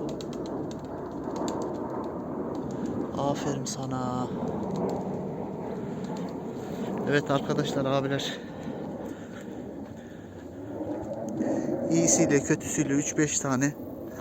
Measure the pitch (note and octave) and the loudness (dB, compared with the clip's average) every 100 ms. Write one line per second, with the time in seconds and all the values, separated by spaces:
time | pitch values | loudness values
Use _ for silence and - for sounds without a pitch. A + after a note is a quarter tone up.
0 | - - - - - - - - - - | -2 -4 -4 -4 -4 -4 -4 -6 -6 -6
1 | - - - - - - - - - - | -6 -4 -4 -2 0 0 -2 -2 -2 -2
2 | - - - - - - - - - - | -4 -4 -4 -4 -2 -2 -2 -2 -2 0
3 | - - C#3 C#3+ D3 C#3 C3+ - C3 B2+ | 0 2 2 2 0 0 -2 -2 -2 0
4 | B2+ B2+ B2+ - A#2 - - - - - | 0 0 0 0 -2 0 0 0 0 0
5 | - - - - - - - - - - | -2 -2 -2 -4 -4 -4 -4 -4 -4 -4
6 | - - - - - - - - - - | -4 -4 -4 -4 -6 -6 -6 -4 -2 0
7 | - C#3+ C#3+ C#3 - D3 D3 C#3+ C3 C#3 | 2 2 4 0 2 0 2 2 4 4
8 | C3+ C#3 - - - - - - - - | 2 0 -2 -4 -8 -8 -6 -6 -6 -6
9 | - - - - - - - - - - | -6 -8 -10 -10 -10 -8 -8 -10 -10 -10
10 | - - - - - - - - D4+ - | -12 -12 -12 -12 -10 -10 -8 -6 -4 -4
11 | - - - - - - - - - E3 | -4 -4 -4 0 2 2 2 2 6 6
12 | E3 - D#3 C#3+ C#3 D#3 - - C#3 C#3 | 8 8 8 6 6 2 2 2 4 4
13 | C#3+ - D3 - C#3 B2+ C#3 - - - | 2 4 4 4 2 4 2 0 -8 -8
14 | - - | -8 -8